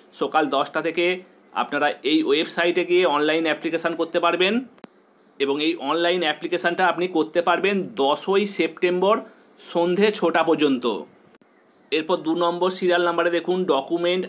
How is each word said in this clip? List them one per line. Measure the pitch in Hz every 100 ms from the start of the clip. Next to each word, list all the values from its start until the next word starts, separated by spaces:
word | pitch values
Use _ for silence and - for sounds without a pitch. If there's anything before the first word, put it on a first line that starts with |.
| -
সকাল | - 139 156 147
দশটা | 135 143 156
থেকে | 160 170 175 180 - - _
আপনারা | 104 123 143 147 -
এই | 139 160
ওয়েবসাইটে | 123 147 165 175 175 175 170
গিয়ে | 180 175
অনলাইন | 143 151 160
অ্যাপ্লিকেশন | 160 151 165 165 170 165
করতে | 165 170
পারবেন। | 170 170 190 233 262 - - _ _ _ _ -
এবং | 139 143
এই | 160 170
অনলাইন | 135 165 170 180
অ্যাপ্লিকেশনটা | 156 151 170 175 190 185 185
আপনি | 165 185
করতে | 160 151 175
পারবেন | 175 170 190 196 - -
দশই | 139 151 190 196 202
সেপ্টেম্বর | - 160 - 180 180 196 240 - - _ _ -
সন্ধে | 175 175 180 214
ছটা | 214 170 165
পর্যন্ত। | 160 151 147 123 120 92 - _ _ _ _ _ _ _ -
এরপর | 156 156 170
দু | 156 175
নম্বর | 170 175 180
সিরিয়াল | 185 180 175 170
নাম্বারে | 170 170
দেখুন, | 170 170 180 185
ডকুমেন্ট | - - 170 175 185